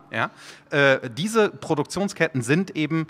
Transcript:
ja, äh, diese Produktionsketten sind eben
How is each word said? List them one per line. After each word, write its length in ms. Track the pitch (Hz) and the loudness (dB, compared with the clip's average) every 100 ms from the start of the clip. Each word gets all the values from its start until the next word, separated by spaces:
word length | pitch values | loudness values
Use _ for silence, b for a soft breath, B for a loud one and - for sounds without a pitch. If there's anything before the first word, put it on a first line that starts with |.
| - | -8
ja, 180 | 113 139 B B B - | -6 -6 B B B -4
äh, 380 | 147 139 131 127 | 4 4 4 0
diese 400 | 113 214 226 208 | -6 -2 2 0
Produktionsketten 920 | - - 151 139 180 196 - 160 135 | 0 -2 -2 -2 -4 -4 -2 -2 0
sind 340 | 117 165 190 156 | 0 0 0 -4
eben 320 | 147 160 | -2 -4